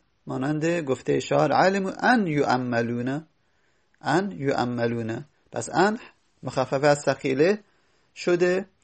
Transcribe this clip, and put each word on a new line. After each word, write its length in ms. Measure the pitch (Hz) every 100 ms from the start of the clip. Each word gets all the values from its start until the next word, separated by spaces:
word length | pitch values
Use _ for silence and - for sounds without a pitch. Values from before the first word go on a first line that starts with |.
| _ _ -
مانند 380 | 131 135 156
گفته 560 | 165 170 139 127 - 139
شاعر 320 | - 143 151
علموا 400 | 127 180 196 190 -
ان 240 | 220 247 180
یؤملون، 1000 | 147 - 123 123 117 117 120 127 143 - _ _ _ _ _ _ _
ان 320 | 139 160 196
یؤملون، 920 | 170 139 131 120 120 117 117 113 135 - _ _
پس 160 | 117 -
ان 240 | - 202 226 - _ _ _
مخففه 440 | 127 135 127 139 147
از 120 | 143
ثقیله 600 | - 135 139 131 170 214 - _ _ _ _
شده، 520 | - 180 175 180 185 - _